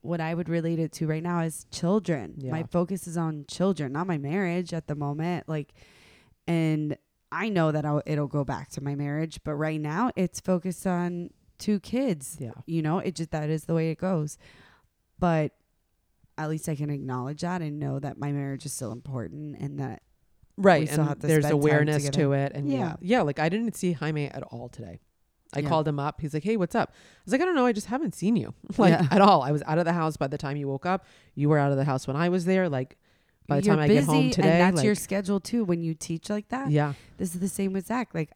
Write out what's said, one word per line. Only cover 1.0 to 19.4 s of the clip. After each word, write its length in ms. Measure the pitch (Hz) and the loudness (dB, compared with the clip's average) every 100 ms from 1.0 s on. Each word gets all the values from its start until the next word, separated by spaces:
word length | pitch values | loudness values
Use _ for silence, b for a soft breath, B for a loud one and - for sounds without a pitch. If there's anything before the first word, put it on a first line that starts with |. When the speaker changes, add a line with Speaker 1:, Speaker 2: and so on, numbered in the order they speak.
| 156 | -4
Speaker 1:
right 160 | 156 | -2
now 180 | 170 175 | -2 -2
is 240 | 165 156 - | -2 -6 -12
children. 640 | - 170 208 175 156 90 - | -4 2 2 2 -4 -4 -10
Speaker 2:
Yeah. 140 | 131 | -6
Speaker 1:
My 120 | 160 | -4
focus 420 | 165 175 175 190 - | -2 0 0 -4 -6
is 120 | 170 | -4
on 280 | 160 156 143 | -2 -4 -10
children, 420 | - 185 196 143 | -2 0 0 -2
not 160 | 139 185 | -4 -2
my 100 | 160 | -2
marriage 560 | 139 180 185 175 170 | -2 -2 -2 -2 -4
at 140 | 165 - | -8 -6
the 80 | 151 | -6
moment. 540 | 147 147 165 175 - | -4 -2 -4 -4 -4
Like, 240 | 156 143 _ b b b b b _ - | -6 -6 _ b b b b b _ -2
and 500 | 170 160 156 151 - _ _ _ | 0 2 0 -2 -6 _ _ _
I 180 | 160 214 | -6 0
know 220 | 190 160 | 2 2
that 140 | 151 151 | 2 0
I'll, 160 | 147 - | 0 0
it'll 220 | 151 143 | -2 -2
go 160 | 147 139 | -2 -2
back 240 | 127 143 | -4 -8
to 100 | - | -8
my 140 | 139 143 | -6 -4
marriage, 440 | 143 147 160 - | -4 -4 -4 -6
but 120 | - 151 | -8 -2
right 240 | 156 156 | -2 -2
now 320 | 151 160 247 - | -4 -2 -2 0
it's 240 | 180 - | -2 -2
focused 480 | - 185 185 175 196 | -2 -2 -2 -4 -2
on 440 | 180 175 175 175 _ _ _ | -2 -2 -4 -10 _ _ _
two 220 | - 208 | -2 -2
kids. 580 | - 233 269 165 131 - | 0 -2 0 -2 -6 -12
Speaker 2:
Yeah. 120 | 120 - 120 | -12 -12 -4
Speaker 1:
You 160 | 165 | -2
know, 180 | 156 175 | 0 0
it 160 | - 160 | -2 -6
just, 160 | 160 | -6
that 180 | 156 151 | -4 -2
is 160 | 156 - | -4 0
the 80 | |
way 180 | 165 160 | 0 0
it 60 | 156 | -2
goes. 400 | 185 180 151 - b b b b b _ _ _ | -2 0 -2 -8 b b b b b _ _ _
But 320 | 175 160 151 _ _ _ _ _ _ _ _ - | 2 2 0 _ _ _ _ _ _ _ _ -10
at 120 | 156 | -4
least 200 | 160 160 | -4 -4
I 60 | 147 | -4
can 140 | 147 | -2
acknowledge 520 | 143 131 127 127 147 | -4 -4 -4 -4 -4
that 200 | 175 180 | -4 -4
and 160 | 156 147 | -4 -4
know 200 | 143 139 | -4 -4
that 180 | 139 - | -6 -6
my 140 | 143 | -4
marriage 340 | 143 139 139 147 | -2 -4 -6 -8
is 80 | |
still 180 | - 117 | -8 -8
important 680 | 117 135 127 95 143 | -8 -8 -8 -8 -8